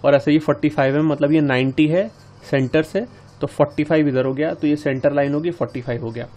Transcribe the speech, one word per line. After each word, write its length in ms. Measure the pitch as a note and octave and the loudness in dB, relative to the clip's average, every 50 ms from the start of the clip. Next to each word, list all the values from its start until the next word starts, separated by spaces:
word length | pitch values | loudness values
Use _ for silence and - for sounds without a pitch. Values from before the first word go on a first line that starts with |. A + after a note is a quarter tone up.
| - | 4
और 100 | D3+ C#3+ | 4 2
ऐसे 180 | C#3+ - D#3 | 4 4 2
ये 80 | D3 D#3 | 2 2
फ़ोर्टी 280 | D#3 - C#3+ - - D3 | 2 0 -2 0 0 -2
फ़ाइव 280 | D3+ - C#3 C3+ C3+ | 0 2 0 2 2
है, 60 | D3 | 2
मतलब 300 | D#3 D#3 C#3+ C#3+ C#3+ C#3+ | 0 0 0 0 2 2
ये 100 | D#3 D#3+ | 2 2
नाइंटी 460 | D3+ C#3 C3 B2+ C3 C3+ C3 - D#3 D3+ | 2 2 2 2 0 0 2 2 2 2
है 220 | D#3+ F3+ G3+ A3+ - - - - - - | 2 0 -2 -2 -8 -18 -20 -20 -20 -20
सेंटर 400 | - - - C#3 C3 B2 - D#3 | -6 -2 0 0 0 2 0 0
से, 240 | D#3 - - F#3+ A#3 - - - - - - - | -2 0 -4 -6 -6 -6 -14 -20 -20 -20 -8 -8
तो 80 | C#3+ - | -8 -8
फ़ोर्टी 360 | - - D3 D3 - - D3+ | 0 0 0 0 0 -4 -2
फ़ाइव 240 | D3 E3+ D#3 D3+ D3 | 0 2 2 2 2
इधर 180 | B2+ B2+ B2+ | 0 0 0
हो 60 | C3 | -2
गया, 200 | C3 C3+ D3+ E3 | -2 -2 -4 -4
तो 140 | E3 D#3+ - | -4 -2 0
ये 100 | D3 D3 D3 | -2 -2 0
सेंटर 340 | - C#3+ C3+ C3 C3 C#3+ | -2 -4 -4 0 0 0
लाइन 220 | C#3+ C#3+ C#3 C#3+ C#3+ | 0 2 0 0 -2
होगी, 160 | D3 D#3+ F3 | -2 -2 -4
फ़ोर्टी 300 | E3+ - - A#2 - C3 | -4 -4 -8 -6 -6 -10
फ़ाइव 240 | A#2+ C3+ A#2+ A#2 A#2+ | -8 -6 -8 -6 -6
हो 60 | A#2 | -8
गया। 180 | A2+ A#2+ A#2 - - | -10 -10 -14 -14 -16